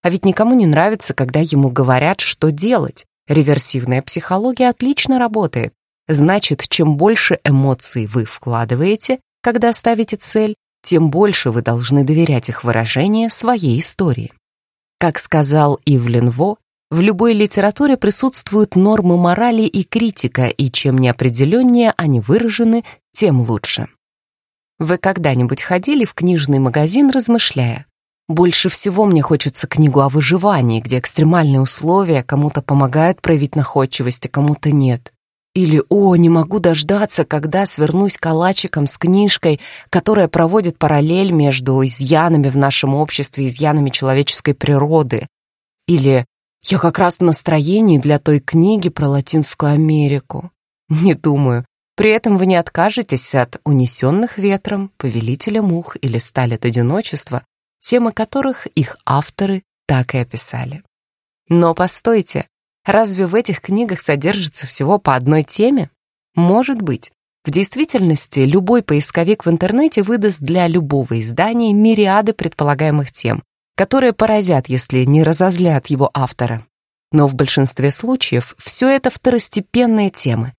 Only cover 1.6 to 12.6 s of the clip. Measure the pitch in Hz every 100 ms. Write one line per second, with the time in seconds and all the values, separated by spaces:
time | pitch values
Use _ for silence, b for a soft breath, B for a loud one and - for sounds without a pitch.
1.6 | 139 123 131 127 147 196 - - 156 147
2.6 | 202 240 131 - - _ _ 147 143 139
3.6 | - 131 123 127 - - - 185 233 247
4.6 | 247 - 247 277 - 262 240 214 175 123
5.6 | 113 _ _ _ - 151 151 196 - 147
6.6 | - - 156 147 196 226 - 180 151 139
7.6 | 135 127 - 123 107 117 110 - - 117
8.6 | 113 123 175 214 - 254 _ _ - 233
9.6 | 233 226 233 226 226 202 - 220 214 214
10.6 | _ _ - 170 160 151 208 - 127 117
11.6 | 117 117 120 143 135 156 165 135 - -